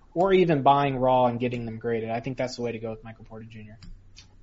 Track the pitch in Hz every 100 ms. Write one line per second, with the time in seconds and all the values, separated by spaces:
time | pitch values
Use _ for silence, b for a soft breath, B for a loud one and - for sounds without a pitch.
0 | b 165 190 185 170 147 135 143 143 131
1 | 131 127 123 120 123 120 113 110 120 113
2 | 110 117 135 127 127 123 120 113 113 110
3 | 113 110 107 110 113 110 107 110 - -
4 | - - - -